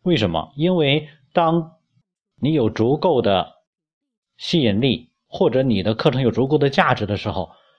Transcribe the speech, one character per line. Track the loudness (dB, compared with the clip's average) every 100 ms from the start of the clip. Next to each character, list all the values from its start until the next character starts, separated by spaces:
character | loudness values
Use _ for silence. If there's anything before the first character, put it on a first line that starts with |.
为 | 0 0
什 | 0
么？ | -2 -6 -4
因 | -2 0
为 | 2 0 -4 _ _
当 | 0 2 0 -4 _ _ _ _ _ _ _
你 | -2
有 | 0 0
足 | 0 0 0
够 | 0 2
的 | 2 2 -2 _ _ _ _ _ _ _ _ _
吸 | -2 0
引 | 2 0
力， | 0 -2 -8 _ _
或 | -2 0
者 | 2
你 | 0 0
的 | -2 0
课 | 0
程 | 0
有 | 0
足 | 0 0
够 | 0
的 | 0
价 | 0 0
值 | 0 -2
的 | -4
时 | -4
候， | -8 -10 -14 _